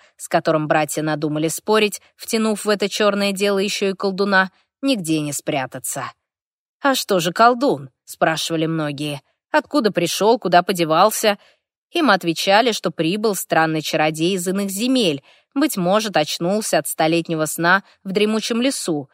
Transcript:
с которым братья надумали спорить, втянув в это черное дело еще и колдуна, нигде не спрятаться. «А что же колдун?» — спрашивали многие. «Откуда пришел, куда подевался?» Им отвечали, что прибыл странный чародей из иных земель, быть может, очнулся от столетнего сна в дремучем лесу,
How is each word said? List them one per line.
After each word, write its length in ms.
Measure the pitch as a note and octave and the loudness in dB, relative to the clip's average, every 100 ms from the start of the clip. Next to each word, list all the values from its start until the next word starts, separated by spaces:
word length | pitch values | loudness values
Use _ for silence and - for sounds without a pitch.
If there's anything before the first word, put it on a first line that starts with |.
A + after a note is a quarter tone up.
| _ - | _ -20
с 120 | - | -4
которым 400 | E3+ D#3+ D#3+ F3 | -2 2 0 2
братья 340 | D#3 D3+ - | 0 0 -2
надумали 460 | D#3 D3+ D#3 D3+ D#3+ | -4 -2 -2 -2 -4
спорить, 540 | - - G#3+ G#3+ - _ - | -4 0 2 2 -2 _ -20
втянув 500 | - A3+ A3 G3+ G#3 | -4 -2 0 -2 0
в 20 | |
это 200 | G#3 G3+ | 0 0
черное 440 | - G#3 G3+ G3+ | 0 0 2 -2
дело 260 | F#3+ G3+ G3 | 0 0 0
еще 300 | G3+ - G3 | -2 -2 -4
и 60 | |
колдуна, 580 | F#3+ G3+ F#3+ G3+ F#3+ F#3+ _ _ _ | -2 -4 -2 2 2 0 _ _ _
нигде 380 | C4+ A#3+ D#3+ D#3 | -2 -2 -2 -2
не 120 | D3 | -4
спрятаться. 800 | C#3 - D3 C3 C3 - C#3 A#2+ - _ _ _ _ _ _ | -6 -4 -4 -4 -10 -10 -10 -10 -14 _ _ _ _ _ _
«А 120 | C#4 | -2
что 240 | C4 - F#3+ | 0 0 0
же 140 | E3 | 0
колдун?» — 580 | F3 A#3 B3 C4+ C#3+ C#3 _ | 4 4 4 0 0 -4 _
спрашивали 640 | - - E3+ D#3 - E3 D#3+ | -14 -2 -2 0 -4 -2 -2
многие. 560 | D#3+ D3+ C#3 D3+ C#3+ - _ _ | -2 -4 -6 -8 -10 -14 _ _
«Откуда 400 | D4+ - D4 G#3+ | -2 0 0 0
пришел, 480 | F3 E3+ - G3+ B3 | 0 -2 0 2 2
куда 240 | F#3 F3 | 4 4
подевался?» 760 | F3 F#3 D#3+ D#3 G#3+ - A3 G3+ _ _ _ _ _ | 4 0 2 4 4 2 0 -2 _ _ _ _ _
Им 200 | E4+ C#4 | 0 2
отвечали, 600 | F#3+ E3+ D#3+ - G3+ B3 | 2 2 -2 2 4 4
что 200 | G#3 F3+ | 0 -4
прибыл 420 | D#3+ D#3+ G#3 A3 | -2 -2 0 -2
странный 480 | F#3+ - D#3+ D#3+ D#3+ | -2 0 2 2 0
чародей 520 | D3+ D#3 D#3 D#3 E3+ | -2 0 0 0 -2
из 120 | G3 F3+ | -2 -2
иных 240 | G3 G3 | -4 -4
земель, 540 | F#3+ B3 C4 F#3+ C#3 - _ _ | -4 0 2 2 -2 -6 _ _
быть 220 | C#4 D4+ - | -2 -2 0
может, 400 | F3 G#3 G#3+ E3+ | 0 0 0 -2
очнулся 640 | D#3 - E3+ G#3 G#3+ E3 | -2 -2 -2 -2 0 -2
от 80 | - | -2
столетнего 600 | - D#3+ E3+ E3 D#3+ D#3 | -2 0 0 -2 -4 -4
сна 360 | - E3+ G3 - _ | -2 2 2 0 _
в 80 | G3 | -6
дремучем 500 | F#3+ G#3+ A3 - A#3 | -2 0 0 -2 -2
лесу, 480 | C4 - - D3+ C#3 | -2 -2 -4 -4 -6